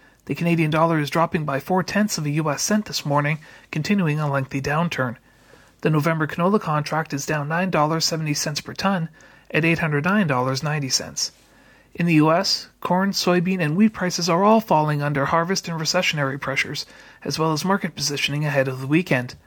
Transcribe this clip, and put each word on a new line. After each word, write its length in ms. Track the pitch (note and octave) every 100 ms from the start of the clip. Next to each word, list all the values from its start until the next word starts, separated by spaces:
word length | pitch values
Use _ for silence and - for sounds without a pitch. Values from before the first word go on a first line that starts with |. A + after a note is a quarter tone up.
| _ _ -
The 80 |
Canadian 360 | C#3+ E3+ E3 D#3
dollar 280 | D#3 E3 D#3+
is 120 | C#3+
dropping 340 | E3+ E3 E3+
by 160 | D3 C#3
four-tenths 580 | - F#3 F3+ G3+ G#3 -
of 80 | D3
a 40 |
U 200 | D3+ D#3
S 120 | C#3
cent 240 | - G#3+ G#3
this 200 | D3+ D3+
morning, 320 | C#3+ D3 D3+ - - -
continuing 480 | D#3 D3+ G3+ E3 D3+
a 120 | D3
lengthy 300 | C#3 C3+ C#3
downturn. 560 | C#3+ D3+ E3+ - B2+ A2 _ _ _ - - -
The 80 | E3+
November 360 | D#3 D#3+ D#3+ D#3
canola 340 | - F3 G#3
contract 540 | E3+ D3+ D3 D#3+ D#3
is 100 | C#3
down 240 | - D3+ C#3+
nine 220 | E3 F#3
dollars 340 | E3+ D3+ D#3+
seventy 300 | - D#3 D#3
cents 260 | D3 D#3+ D3
per 140 | -
ton 340 | - G3 F#3+ D#3+ - - - -
at 140 | D#3+
eight 140 | E3 E3
hundred 260 | E3 D3
nine 220 | E3 G#3+ E3+
dollars 360 | B2+ C3 C3
ninety 260 | D3 D3+ C3+
cents. 440 | - E2 D3 - - _ _ - - _
In 120 | - E3+
the 80 |
U 180 | D#3 D#3
S, 360 | E3 G3+ - - -
corn, 300 | - F3+ G3
soybean, 500 | F#3 - F3 F3 F#3+
and 160 | D3+ E3
wheat 160 | G#3+
prices 380 | - F3+ F3 F3
are 120 | E3+
all 200 | G3+ A3+
falling 400 | - D#3 D3+ D3
under 240 | D3 C#3+ C#3
harvest 420 | E3 E3+ F#3+ -
and 100 | D#3+
recessionary 600 | D#3 F#3 F3+ D3+ C3+ C#3
pressures, 460 | - C3+ - D3+ - - - -
as 160 | - D3
well 140 | D#3+
as 140 | D3+ F#3
market 280 | G3 F3
positioning 520 | - C#3+ C#3+ - D3 D3+
ahead 200 | C#3+ C3+
of 140 | B2+
the 60 | C3+
weekend. 480 | D#3 F3 C3 B2 -